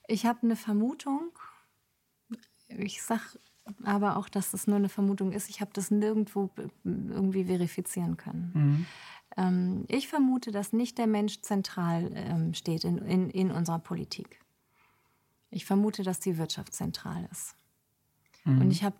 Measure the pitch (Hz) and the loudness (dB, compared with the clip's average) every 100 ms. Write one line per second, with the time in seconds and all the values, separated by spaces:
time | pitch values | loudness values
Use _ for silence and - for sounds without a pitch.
0 | - 220 233 233 233 220 - 208 233 320 | -4 0 2 2 2 0 2 2 2 -2
1 | 285 277 339 - - - _ _ _ _ | -2 -2 -4 -10 -20 -20 _ _ _ _
2 | _ _ - 226 _ _ _ - 202 - | _ _ -16 -16 _ _ _ -8 -6 -6
3 | - 226 - - - _ - 202 - 202 | -4 -4 -4 -16 -20 _ -18 -8 -2 2
4 | 202 180 196 202 185 190 - 202 196 - | 2 0 -2 -4 -4 -2 2 2 2 2
5 | 196 196 190 202 - - 202 - 185 208 | 0 2 -2 -2 -6 -8 -6 -6 2 2
6 | 214 220 208 202 190 - - - 180 160 | 4 2 0 -2 -4 -4 -10 -6 -4 -4
7 | - - 190 190 180 180 175 - 180 - | -4 0 2 2 0 2 0 -2 -6 -4
8 | 170 165 - 165 175 170 143 147 175 - | -2 -4 -6 -6 -2 4 4 4 0 -10
9 | - - _ - 185 180 180 185 - 269 | -18 -20 _ 0 2 2 2 -2 -2 -2
10 | 269 302 262 254 240 202 196 226 240 - | 0 4 4 4 0 -4 0 0 0 0
11 | 226 208 208 - - 196 190 - 170 165 | 2 2 0 -2 -2 0 0 -2 0 2
12 | 175 - - 165 160 165 - 160 170 175 | 0 -4 -2 0 0 0 -2 -2 0 -2
13 | - 185 185 185 185 165 170 165 - 170 | 2 2 2 2 2 2 0 -2 -4 -6
14 | - - - - _ _ _ _ _ _ | -6 -10 -12 -18 _ _ _ _ _ _
15 | _ _ _ _ _ 180 - 196 208 214 | _ _ _ _ _ -10 0 2 2 0
16 | 190 180 190 165 160 - - - 175 - | -4 -2 -2 -2 -2 -6 -10 -6 -6 -6
17 | - 170 170 175 - - _ _ _ _ | -8 -8 -8 -10 -12 -16 _ _ _ _
18 | _ _ _ - 160 131 131 180 196 - | _ _ _ -4 4 6 6 4 0 -2